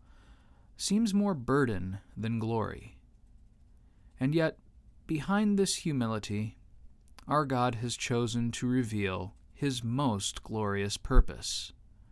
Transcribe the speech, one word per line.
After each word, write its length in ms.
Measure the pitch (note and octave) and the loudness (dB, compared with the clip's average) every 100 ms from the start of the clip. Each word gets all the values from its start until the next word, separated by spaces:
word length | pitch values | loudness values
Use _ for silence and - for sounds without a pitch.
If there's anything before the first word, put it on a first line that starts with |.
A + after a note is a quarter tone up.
| - - - - - - - - | -20 -20 -20 -20 -20 -20 -20 -10
seems 380 | - G3+ A3+ | -2 0 2
more 200 | G3+ G3+ | 2 2
burden 640 | D#3+ A#2+ C#3 C3 F#2+ F#2 G2 - - | 0 2 2 2 0 -4 -8 -10 -6
than 220 | A2 A#2 | -2 -2
glory. 600 | A2+ A#2 G2+ - - - - - - - - - - - - - - - | 0 -2 -2 -6 -14 -20 -20 -20 -20 -20 -20 -20 -20 -20 -20 -20 -20 -4
And 160 | C3 | -2
yet, 240 | D#3+ D#3+ - - - - - - | 0 0 -4 -14 -20 -20 -16 -6
behind 520 | D#3 C3+ G3+ G#3+ G3+ | -6 0 0 2 2
this 180 | F#3+ - | 2 0
humility, 840 | E3+ C#3 A2+ G#2+ - G#2 A2 - - - - - - - - | -2 0 0 -2 -4 -4 -6 -8 -20 -20 -20 -20 -20 -18 -2
our 160 | C#3+ | 0
God 320 | C#3+ B2+ B2 A2 | 0 2 0 0
has 200 | A#2+ - | -4 -4
chosen 540 | - A#2+ A#2+ A#2+ A#2 | -2 0 0 0 -2
to 140 | - B2 | -2 0
reveal 680 | B2+ A#2 G#2 F#2+ F#2 F#2 - - | 0 0 -2 -2 -2 -6 -12 -20
his 320 | - C#3+ B2 | -4 -2 -2
most 580 | A2+ B2 C#3 G2+ - - | -2 0 2 0 -2 -6
glorious 540 | - A2 G#2 G2+ G2+ - | -6 -4 -2 0 -2 -4
purpose. 760 | - C3 - C2 - - - - - - - | 6 8 8 4 -8 -8 -8 -14 -20 -20 -20